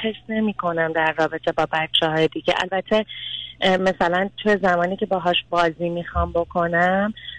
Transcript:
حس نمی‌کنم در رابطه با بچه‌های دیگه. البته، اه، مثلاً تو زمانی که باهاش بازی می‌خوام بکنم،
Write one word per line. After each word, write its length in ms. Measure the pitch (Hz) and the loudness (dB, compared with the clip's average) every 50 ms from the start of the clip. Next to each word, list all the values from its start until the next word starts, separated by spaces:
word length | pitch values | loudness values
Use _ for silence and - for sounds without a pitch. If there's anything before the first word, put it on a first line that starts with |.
| - | -4
حس 120 | 220 214 - - - | -6 -6 -6 -10 -6
نمی‌کنم 640 | 220 220 220 214 202 - - 175 170 165 165 160 160 | -2 0 0 0 -2 -2 -2 -2 0 0 0 0 2
در 220 | 165 160 160 156 165 | 2 2 2 2 0
رابطه 340 | 160 151 160 160 - 175 160 | 0 0 0 -2 -4 -2 0
با 160 | - 156 151 - | 0 -2 0 0
بچه‌های 560 | 160 156 156 - - - 160 156 160 160 160 | -2 -2 0 0 0 2 2 2 2 2 2
دیگه. 260 | - 165 - - - - 185 | 0 -2 -2 -2 0 0 -2
البته، 420 | 180 190 190 185 - 214 214 214 - - - - - - - - - - - | -2 -2 -4 -2 0 0 0 0 -2 -8 -14 -12 -12 -12 -12 -12 -16 -10 -2
اه، 160 | - 190 185 | 2 2 2
مثلاً 540 | 185 190 190 185 - 190 170 175 180 190 202 - - - | 4 2 0 2 2 0 0 2 0 0 -2 -4 -4 0
تو 140 | 214 208 190 180 | 2 2 2 4
زمانی 340 | 190 180 175 170 180 190 | 2 2 2 2 0 0
که 100 | 196 220 | -2 -2
باهاش 300 | 190 196 185 165 180 175 - - - | -2 -2 0 0 0 0 0 -2 0
بازی 380 | 175 175 170 170 160 151 175 170 | 2 2 2 2 2 -2 -4 -4
می‌خوام 440 | 170 175 170 - - 175 170 170 170 | -4 -4 -8 -4 -2 -2 -2 0 0
بکنم، 840 | 170 170 - - 180 170 175 175 170 175 180 185 196 202 214 214 - - - - | -2 -2 -2 -2 -2 0 2 2 2 4 4 4 2 2 0 -2 -6 -14 -18 -18